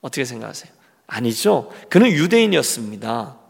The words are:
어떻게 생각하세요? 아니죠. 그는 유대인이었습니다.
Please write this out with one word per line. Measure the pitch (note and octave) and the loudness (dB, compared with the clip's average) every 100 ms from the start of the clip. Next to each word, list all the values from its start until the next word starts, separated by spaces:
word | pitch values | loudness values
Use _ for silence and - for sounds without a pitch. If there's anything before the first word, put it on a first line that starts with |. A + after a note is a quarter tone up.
어떻게 | - C#3 B2+ | -10 -8 -8
생각하세요? | A#2+ A2 - - _ _ _ - | -8 -14 -16 -20 _ _ _ -12
아니죠. | A2 A#2+ A2+ G3+ E3+ - - - | -4 -4 0 2 2 0 -18 2
그는 | F3+ A#3+ | 4 6
유대인이었습니다. | D#3 E3+ A#3 A3 F3 B2+ - A2 G#2+ A2+ A#2 A2+ C3 _ | 4 2 4 4 2 -2 -6 -8 -10 -8 -6 -8 -16 _